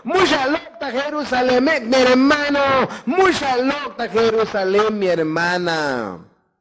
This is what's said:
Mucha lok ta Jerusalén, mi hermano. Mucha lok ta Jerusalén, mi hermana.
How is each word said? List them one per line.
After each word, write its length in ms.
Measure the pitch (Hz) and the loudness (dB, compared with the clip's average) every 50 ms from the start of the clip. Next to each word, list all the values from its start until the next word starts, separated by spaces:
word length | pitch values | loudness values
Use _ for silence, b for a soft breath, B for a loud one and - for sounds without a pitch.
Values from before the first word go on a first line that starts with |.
| B | B
Mucha 440 | 240 330 370 370 285 302 294 262 269 | -2 0 2 2 4 2 2 0 0
lok 320 | 302 330 - - - - | -2 -2 -4 -8 -14 -10
ta 100 | 285 277 | -8 -6
Jerusalén, 720 | 226 254 285 302 294 302 277 202 247 247 254 254 254 247 254 | -4 -4 -4 -4 -4 -6 -4 -2 -2 0 2 2 2 2 2
mi 320 | 311 320 277 233 220 254 | 2 0 0 0 0 2
hermano. 920 | 262 254 254 254 254 262 277 302 294 294 285 285 285 277 269 269 262 247 - B B B | 4 4 4 4 4 4 4 4 2 0 0 0 0 2 2 2 2 0 -2 B B B
Mucha 500 | 226 294 370 381 370 294 - 294 269 233 240 | -6 -2 0 0 0 0 0 -2 -2 -2 0
lok 380 | 254 269 285 294 285 285 - | 0 -2 -2 -4 -6 -10 -8
ta 140 | - 233 208 | -8 -8 -4
Jerusalén, 880 | 175 226 233 226 220 226 220 208 - 208 190 190 196 202 220 214 214 208 | -2 0 0 0 0 0 -2 -2 -2 -2 -2 0 2 2 2 2 0 0
mi 80 | 196 | 0
hermana. 1200 | 180 170 165 160 156 156 165 170 175 180 180 180 175 165 160 151 143 131 123 113 101 90 82 85 - _ _ _ _ _ _ | 0 0 0 0 -2 -2 -2 -2 0 -2 -2 -2 -2 -2 -2 -2 -2 -2 -4 -4 -6 -8 -12 -16 -20 _ _ _ _ _ _